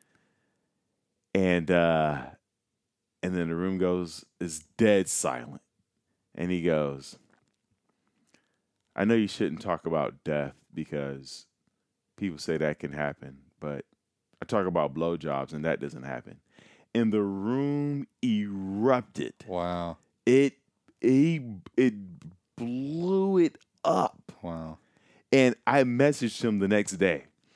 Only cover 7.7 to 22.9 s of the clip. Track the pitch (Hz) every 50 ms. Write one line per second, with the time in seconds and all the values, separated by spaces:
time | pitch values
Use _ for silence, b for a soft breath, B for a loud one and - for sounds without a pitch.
7.7 | _ _ _ _ _ _ _ _ _ _ _ _ _ _ _ _ _ _ _ _
8.7 | _ _ _ _ _ - 98 107 117 113 107 95 - - 110 76 78 - - 98
9.7 | 85 78 - 85 82 78 69 52 - - - - 76 73 71 69 - _ _ _
10.7 | - 80 78 - 80 73 69 69 69 67 67 - - - - _ _ _ _ _
11.7 | _ _ _ _ _ _ _ _ _ - 104 95 80 73 - - 80 76 78 76
12.7 | 76 - - 76 71 73 73 71 71 - - 69 67 69 _ _ _ _ 76 73
13.7 | 71 69 - _ _ _ _ _ _ _ _ _ _ _ - - 123 104 92 92
14.7 | 85 82 76 71 69 80 82 85 85 78 73 78 69 69 67 - 76 76 76 80
15.7 | 71 - 67 71 - 64 65 67 65 62 - - - - b b b b b b
16.7 | b b b b - 117 117 110 104 107 101 98 98 98 98 110 127 135 143 143
17.7 | 143 147 143 147 143 143 135 - _ _ - 123 110 104 104 101 101 95 95 95
18.7 | 98 101 113 131 127 127 110 - - 76 65 - - - - - 92 87 87 87
19.7 | 87 87 85 85 80 - _ _ _ _ _ 120 127 135 139 135 - _ _ _
20.7 | _ _ _ _ _ _ - 120 131 135 143 117 165 156 123 117 104 90 - -
21.7 | - 120 131 127 107 101 98 92 85 73 - 82 90 - _ _ _ - 120 120
22.7 | 123 127 135 143